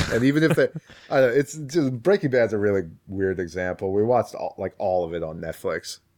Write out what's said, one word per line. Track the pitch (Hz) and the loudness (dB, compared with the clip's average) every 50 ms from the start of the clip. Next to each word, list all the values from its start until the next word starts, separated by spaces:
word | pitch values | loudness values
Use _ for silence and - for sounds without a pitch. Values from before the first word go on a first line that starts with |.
| 92 - | 2 2
And | 117 113 123 | 2 2 2
even | 135 143 156 160 | 4 4 4 4
if | 156 160 | 4 4
they, | 156 135 - - 160 - - - - - - | 4 2 2 0 -6 -14 -16 -20 -20 -8 -2
I | - 139 | 2 4
don't | 131 120 | 4 4
know, | 117 143 | 4 2
it's | 139 - - | 0 0 -4
just, | 156 151 131 151 175 143 131 127 117 - | -12 -10 -4 0 0 0 0 0 -2 2
Breaking | 175 208 190 - 139 | 2 2 2 2 2
Bad's | 127 123 113 104 110 | 2 2 2 2 2
a | 104 | 2
really | 101 104 101 98 87 80 78 - _ - | 2 2 2 0 -2 -4 -8 -18 _ -10
weird | 95 98 98 95 92 92 | -6 -2 -2 0 0 -2
example. | 90 82 - 92 90 90 90 - 101 95 95 | -4 -6 -6 -6 -4 -4 -4 -4 -4 -2 0
We | 101 107 | 0 2
watched | 117 123 117 110 - - | 4 2 2 2 0 -4
all, | - - - - - | -8 -8 -8 -8 -6
like, | 98 95 - - | -8 -8 -6 -4
all | - 95 92 90 87 | -2 0 0 0 0
of | 82 85 | -2 -4
it | 85 82 | -6 -6
on | 78 80 85 | -8 -8 -8
Netflix. | 85 80 78 - - 92 82 85 - - - - _ _ _ | -10 -10 -10 -8 -6 -6 -6 -6 -8 -10 -16 -16 _ _ _